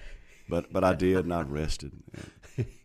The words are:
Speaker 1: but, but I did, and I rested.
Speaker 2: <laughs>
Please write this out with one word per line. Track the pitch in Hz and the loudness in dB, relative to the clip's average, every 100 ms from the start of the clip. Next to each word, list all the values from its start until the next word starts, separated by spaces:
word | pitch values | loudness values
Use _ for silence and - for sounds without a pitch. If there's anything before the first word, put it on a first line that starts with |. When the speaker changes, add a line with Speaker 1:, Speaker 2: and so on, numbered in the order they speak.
| - - - - - | -14 -16 -18 -18 -4
Speaker 1:
but, | 85 - | -4 -2
but | 95 | 2
I | 92 | 4
did, | 82 92 95 | 4 4 4
and | 82 | 2
I | 85 | -2
rested. | 71 73 80 - 73 - - - - - - - | -2 -2 -2 -2 -8 -14 -18 -18 -18 -20 -10 -6
Speaker 2:
<laughs> | 117 - | -6 -8